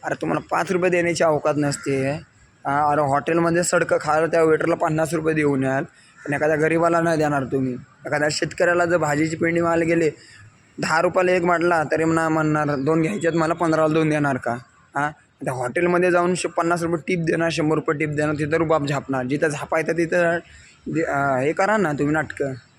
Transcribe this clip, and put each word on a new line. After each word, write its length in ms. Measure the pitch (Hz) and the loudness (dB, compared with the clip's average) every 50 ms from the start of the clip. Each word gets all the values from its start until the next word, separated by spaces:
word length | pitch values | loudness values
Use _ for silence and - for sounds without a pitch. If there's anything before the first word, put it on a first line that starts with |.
| - | -6
अरे, 100 | 160 - - | -8 -8 -6
तुम्हाला 200 | - 156 165 151 - - | -4 -4 -4 -4 -4 -4
पाच 220 | - 165 170 160 190 | -4 -4 -2 -2 -2
रुपये 180 | 180 175 185 | 0 0 0
देण्याची 340 | 175 180 170 170 170 151 170 | 0 2 0 0 0 0 2
अवकात 300 | 165 156 147 - 151 151 | 2 2 2 0 0 0
नसते, 540 | 139 147 143 139 - - - 139 135 135 135 | 0 0 -2 -2 -4 -4 -4 -2 -2 -2 -2
हां? 840 | 143 160 160 _ _ _ - _ _ _ _ 143 139 143 151 147 147 | -4 -6 -10 _ _ _ -20 _ _ _ _ -2 0 0 2 2 2
अरे, 80 | 147 | 2
हॉटेलमध्ये 640 | 151 139 135 143 139 - 160 170 170 170 165 170 175 | 2 2 2 0 0 2 0 2 2 2 2 0 0
सडकं 340 | 170 - 175 165 160 180 165 | 2 2 0 2 2 0 -2
खायला 260 | - 151 151 156 160 | 0 0 0 2 2
त्या 160 | 165 160 170 160 | 2 2 2 4
वेटरला 320 | 160 156 151 156 160 170 | 4 4 2 2 0 0
पन्नास 400 | 160 170 165 156 156 160 151 165 | 0 0 0 0 0 -2 0 -2
रुपये 200 | 165 156 160 160 | -2 -2 0 0
देऊन 300 | 156 151 143 139 135 135 | 2 2 0 0 0 0
याल, 200 | 135 135 135 156 165 _ - - - _ - - | 0 0 -2 -4 -6 _ -20 -20 -20 _ -16 -8
पण 80 | - 147 | -6 -4
एखाद्या 220 | 143 147 151 160 | 0 0 0 2
गरीबाला 440 | 151 151 160 160 165 165 170 165 170 | 2 2 2 2 2 2 2 2 2
नाही 180 | 165 170 165 156 | 2 2 2 2
देणार 260 | 156 147 147 143 135 | 0 0 0 -2 -2
तुम्ही. 280 | 117 131 135 131 131 123 127 - _ _ _ - | -2 -2 -2 -2 -2 -4 -8 -12 _ _ _ -10
एखाद्या 220 | - 131 147 147 151 | -4 -2 0 0 0
शेतकऱ्याला 540 | 151 - - 160 - - 180 175 175 175 175 | 0 -2 -4 -6 -2 0 2 2 4 2 2
जर 120 | 170 170 | 2 2
भाजीची 400 | 175 156 151 147 147 156 160 160 | 2 2 2 0 0 0 -2 -2
पेंडी 240 | 160 170 170 165 170 | -2 -2 0 0 0
माल 220 | 170 170 165 165 170 | 0 2 2 2 2
गेले, 280 | 160 170 165 165 151 143 - - - - - - - _ _ _ _ _ - | 2 2 2 2 0 -2 -4 -16 -20 -20 -20 -20 -20 _ _ _ _ _ -8
दहा 220 | - - 156 160 | -4 0 2 2
रुपयाला 320 | 170 180 170 190 185 180 180 | 2 2 2 2 2 2 2
एक 100 | 185 170 | 2 2
म्हटला 400 | 175 175 170 165 175 175 165 156 | 2 2 2 2 2 2 2 0
तरी 200 | 127 - - 160 | 0 0 0 0
म्हणा, 240 | 160 165 165 165 160 | 2 0 0 0 0
म्हणणार, 480 | 156 160 156 156 151 151 151 143 147 | 0 0 0 0 0 0 0 0 -2
"दोन 260 | 139 135 143 160 165 160 | -2 0 0 0 2 0
घ्यायच्यात 300 | 151 - 208 170 165 160 | 0 -2 -2 -2 0 0
मला, 220 | 170 160 156 170 | 0 0 0 0
पंधराला 400 | 165 175 165 160 156 156 156 156 | -2 0 0 2 2 2 2 2
दोन 160 | 160 160 156 | 2 2 2
देणार 260 | 151 151 147 143 139 | 0 0 0 0 -2
का?" 160 | 127 - 120 117 123 131 - _ _ - _ _ | -2 -4 -6 -6 -6 -8 -16 _ _ -20 _ _
हां, 140 | 143 143 147 156 _ _ _ _ _ - | -4 -4 -4 -6 _ _ _ _ _ -8
त्या 100 | 135 131 | -8 -6
हॉटेलमध्ये 560 | 127 127 123 120 180 175 175 180 175 180 180 | -6 -6 -4 -2 0 0 2 2 2 2 2
जाऊन 240 | 170 175 175 175 185 | 2 2 2 2 0
श-, 120 | 170 - | -2 -2
पन्नास 360 | 175 - - 170 170 175 175 170 | -4 -2 -2 0 0 0 0 -2
रुपये 140 | 165 170 165 139 - | -2 -4 -4 -2 -4
टिप 160 | 185 175 165 | -4 -2 0
देणार, 240 | 160 170 165 165 165 160 | -2 0 0 0 -2 0
शंभर 220 | 160 160 151 156 | 0 0 0 0
रुपये 240 | 156 151 - 160 143 | 0 0 -2 -2 -2
टिप 100 | 160 151 | -2 -4
देणार, 260 | 151 143 151 151 151 | -2 -2 -2 -2 0
तिथं 220 | 143 156 147 156 | -2 -2 -2 0
रुबाब 300 | 165 165 156 160 156 143 | 0 2 2 2 0 0
झापणार, 380 | 139 147 139 - - 135 131 127 | 0 -2 -4 -4 -2 -4 -4 -2
जिथं 240 | 127 135 147 - 160 | -2 -2 0 0 -2
झापायचं 440 | 143 147 147 - - 160 160 151 165 | -2 -4 -6 -2 -2 -2 0 0 -2
तिथं 460 | 160 170 160 170 180 175 170 170 170 170 - - - - - - _ _ | -2 -2 0 0 2 2 2 0 -2 -4 -8 -20 -20 -20 -20 -20 _ _
दे-, 180 | - 151 151 165 | -6 -4 -4 -2
अ, 320 | - 139 143 139 139 135 | -2 -2 0 0 0 0
हे 160 | 127 131 147 165 | 0 0 0 0
करा 240 | - 190 196 214 | 0 0 2 2
ना 160 | 220 196 156 147 | 2 2 0 0
तुम्ही 220 | 131 147 143 151 | -2 0 0 0
नाटकं. 380 | 156 151 - - - 147 139 131 120 - _ _ | 0 -2 -4 -4 -6 -6 -6 -6 -10 -14 _ _